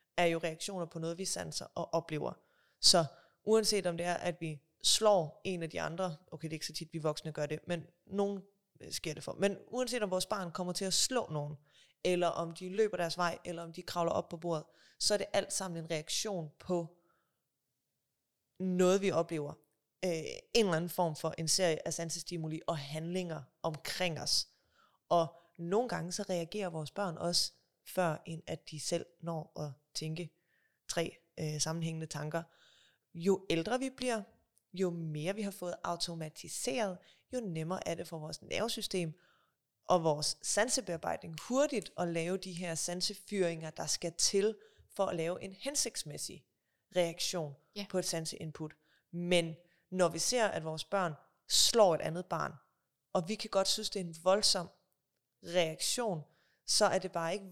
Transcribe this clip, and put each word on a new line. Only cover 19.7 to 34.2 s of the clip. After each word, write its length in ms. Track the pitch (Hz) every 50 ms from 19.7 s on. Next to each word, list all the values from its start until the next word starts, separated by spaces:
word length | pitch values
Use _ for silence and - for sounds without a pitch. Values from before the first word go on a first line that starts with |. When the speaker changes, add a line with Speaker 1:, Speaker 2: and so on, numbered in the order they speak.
| _ _ _ _ _ _ -
Speaker 1:
Øh, 60 | 185
en 540 | 165 160 156 67 60 - - _ - 240 214
eller 80 | 190 165
anden 140 | 160 175 175
form 260 | - - 180 165 151
for 180 | - - 156 - -
en 100 | 165 160
serie 380 | - - 185 170 156 - -
af 80 | 165 160
sansestimuli 680 | - 170 160 - 170 - - 175 170 160 156 156 160 -
og 120 | - 170 147
handlinger 640 | 139 139 147 160 165 170 175 185 180 170 156 156 135 - _ _
omkring 580 | - 165 156 147 - - - - 185 175 160 -
os. 280 | - - - - - - _ _ _ _ _ _ _ _ _ _ _ -
Og 260 | 165 175 165 165 - - - _ _ -
nogle 300 | 170 170 190 220 254 240
gange 240 | - 165 165 180
så 100 | 175 -
reagerer 460 | 202 - 185 175 165 160 - 208 196 180
vores 220 | 160 160 151 147
børn 280 | - - 202 180 160 -
også, 340 | - 175 175 - - - - _ _ _ _ _ _ -
før 340 | - 185 180 165 151 - -
end 160 | 170 165 165 -
at 240 | - 165 - _ -
de 100 | 156 151
selv 260 | - - 175 165 - - _ _
når 380 | 165 170 165 156 - - _ -
at 100 | 151 147 131 - _ _ -
tænke 360 | - 160 160 160 170 175 151 - _ _ _ _ _ _ _ _ _ _ -
tre, 280 | - 123 127 - - - _ _ _ -
øh, 200 | 160 151 151 151
sammenhængende 460 | - 156 160 170 165 165 160 160 160
tanker. 360 | 156 - 147 147 151 156 165 165 - _ _ _ - _ _ _ _ _ _ _ _ -
Jo 320 | 165 165 196 190 190 - -
ældre 280 | 170 165 165 214 240 254
vi 120 | 269 262 262
bliver, 260 | - 254 254 233 214